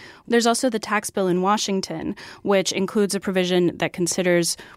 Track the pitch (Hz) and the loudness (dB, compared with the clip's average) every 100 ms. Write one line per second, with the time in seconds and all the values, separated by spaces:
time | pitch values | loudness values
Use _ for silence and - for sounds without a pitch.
0 | - - - 233 233 233 262 220 - 208 | -20 -16 0 2 2 2 0 -2 -2 -4
1 | - - 190 175 185 214 - 196 - 160 | -4 -2 0 2 2 0 0 -2 -4 -6
2 | - 202 - - - 196 185 - 190 226 | -6 -8 -12 -8 0 2 2 -2 -2 0
3 | 202 196 196 190 180 180 175 - 165 - | 0 0 -2 0 2 2 2 0 -4 -2
4 | 175 - 180 175 170 - - | -2 0 2 2 2 -4 -10